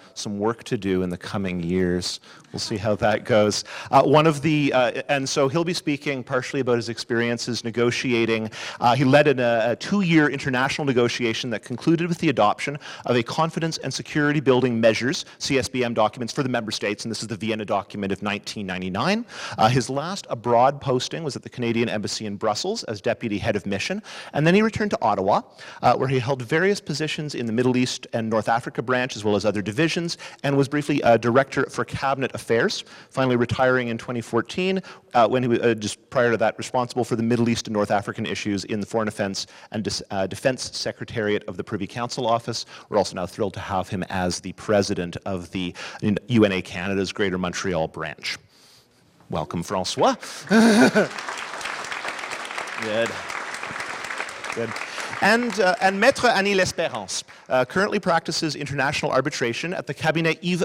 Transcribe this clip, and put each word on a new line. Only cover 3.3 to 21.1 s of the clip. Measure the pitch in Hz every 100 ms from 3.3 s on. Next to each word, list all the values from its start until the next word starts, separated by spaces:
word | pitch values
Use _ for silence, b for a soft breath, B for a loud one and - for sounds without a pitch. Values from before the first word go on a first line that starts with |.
| 110 107 - - B B
Uh, | 135
one | 156 151 160
of | 143
the, | 156 151 139
uh, | 127 117 131 -
and | 143 135
so | 156 135
he'll | 165
be | 170
speaking | 165 - 143 151 135
partially | 117 131 - 143
about | 123 120
his | 110
experiences | 113 - 117 120 120 - 113
negotiating. | 117 117 120 117 135 117 113 110 107 B B B
Uh, | 120 123
he |
led | 131 143 151
in | 131
a, | 120 117 117
a | 110
two-year | - 202 180 160 147
international | 139 143 123 139 139
negotiation | 143 120 120 - 117 107 127
that | 104
concluded | - 123 - 165 170
with | 175
the | 160
adoption | 110 104 - - 147 B B -
of |
a | 123
confidence | 113 - 160 170 165 -
and | 135
security | - - 156 147 147
building | 127 123 127 113
measures, | 113 107 120 185 - B
C | - 131
S | 113
B | 127
M | 120
documents | 113 107 - 113
for | -
the | 131
member | 120 107
states, | - 104 107
and | 117
this | 107
is | 110
the | 104
Vienna | 110 110
document | 104 101 - 104 98
of | 95
nineteen | 104 101 - 113 95
ninety-nine. | 90 92 92 151 220 240 B B B
Uh, | 113
his | 127 113
last | 139 165 196 -
abroad | 120 120 117 131 143
posting | 139 127 -